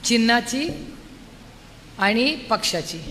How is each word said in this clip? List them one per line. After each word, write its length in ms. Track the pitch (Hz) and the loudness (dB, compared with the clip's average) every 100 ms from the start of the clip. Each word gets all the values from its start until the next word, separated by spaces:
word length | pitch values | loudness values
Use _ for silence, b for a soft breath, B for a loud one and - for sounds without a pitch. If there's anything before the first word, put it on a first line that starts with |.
| - | 4
चिन्हाची 600 | 240 226 233 - 262 320 - - - - - - - - - - - - - | 4 6 4 2 -2 -2 -6 -10 -14 -18 -20 -20 -20 -20 -20 -20 -20 -20 0
आणि 340 | 196 220 262 311 - | 2 4 2 0 -2
पक्षाची. 500 | 220 - 175 - 165 143 | 0 0 -2 -4 -8 -10